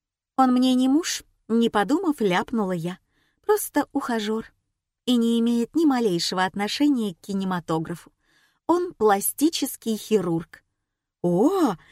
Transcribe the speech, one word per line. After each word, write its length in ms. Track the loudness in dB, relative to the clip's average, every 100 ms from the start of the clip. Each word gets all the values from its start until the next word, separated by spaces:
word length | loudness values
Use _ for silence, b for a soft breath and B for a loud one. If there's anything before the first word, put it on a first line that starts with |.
| _ _ _ 0
«Он 160 | 2
мне 220 | 2 2
не 140 | 2 2
муж», 360 | 2 0 -8 -12 _ -4
не 220 | 0 2
подумав, 500 | 0 0 0 0 -2
ляпнула 520 | 0 0 -2 -4 -4
я. 260 | -4 -6 -12 _ _ _ _
«Просто 440 | 0 0 0 -2 -2
ухажёр. 600 | -4 -4 -4 -2 -4 -8 _ _ _ _ _ 0
И 100 | 2
не 240 | 2 2
имеет 340 | 2 0 -2
ни 100 | 0
малейшего 600 | 2 2 0 0 -2 -2
отношения 680 | -2 -2 -6 0 2 2 -2
к 60 | -8
кинематографу. 920 | -8 -6 -4 -4 -4 -4 -4 -10 -16 _ _ _ _ _ 0
Он 260 | 0 0
пластический 1040 | 0 2 2 0 0 0 0 -6 -6 -6 -6
хирург». 640 | 0 0 0 -4 -6 -16 _ _ _ _ _ _
«О, 520 | 0 2 2 2 0 -2 b